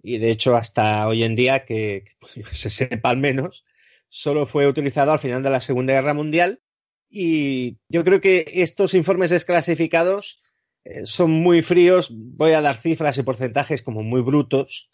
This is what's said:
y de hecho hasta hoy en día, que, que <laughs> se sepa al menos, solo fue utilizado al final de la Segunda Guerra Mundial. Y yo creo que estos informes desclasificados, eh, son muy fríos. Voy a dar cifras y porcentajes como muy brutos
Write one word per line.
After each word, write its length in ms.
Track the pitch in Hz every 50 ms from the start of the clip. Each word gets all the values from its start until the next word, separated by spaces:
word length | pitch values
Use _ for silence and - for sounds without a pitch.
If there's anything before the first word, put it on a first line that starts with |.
y 160 | _ 101 120 110
de 140 | 110 117
hecho 240 | 117 110 - 131 120
hasta 520 | 117 110 - - - 107 107 107 107 107 110
hoy 160 | 113 113 113
en 120 | 113 113
día, 300 | 110 123 127 135 135 -
que, 400 | _ 117 110 110 107 101 98 98 _ _ _ - - -
que 100 | - 110
<laughs> 80 | -
se 180 | - - - 107
sepa 400 | - - 135 123 120 113 - 127
al 80 | 123 131
menos, 480 | 135 143 131 135 135 185 - - _ _ _ _ _ _ _ _ _ _
solo 380 | _ - - 151 143 151 143
fue 220 | - - 151 143 143
utilizado 440 | 135 156 147 139 - 151 139 143
al 80 | 156 151
final 240 | - 131 123 127 135
de 60 | 135
la 100 | 135 127
Segunda 340 | - - 135 127 127 131 135
Guerra 200 | 135 131 147 147
Mundial. 480 | 147 151 156 151 165 175 185 226 - _ _ _ _ _ _ _ _ _ _
Y 720 | _ 208 185 165 160 156 147 139 135 127 123 123 113 - _ _
yo 140 | - 170 165
creo 180 | 180 190 185
que 240 | - 196 185 180 160 - -
estos 400 | 180 180 160 - - 196 185 -
informes 380 | 185 151 175 190 185 185 165
desclasificados, 1120 | 175 170 - - 175 170 151 - 165 156 165 156 170 165 170 180 190 202 202 - - _ _ _ _ _ _ _ _ _ _
eh, 160 | - - 127 -
son 280 | - - - 180 160
muy 300 | 160 160 165 180 175 170
fríos. 480 | 156 - 180 175 175 180 185 180 - -
Voy 420 | 120 110 113 123 127 - 151 160 160
a 80 | 156
dar 160 | 151 143 135 113
cifras 400 | - 165 160 160 160 151 127 139
y 60 | 127
porcentajes 580 | 127 131 107 131 123 110 - - - 160 127
como 200 | - - 113 110
muy 200 | 107 110 120 127
brutos 680 | 120 120 139 147 143 - 135 135 139 - - - - _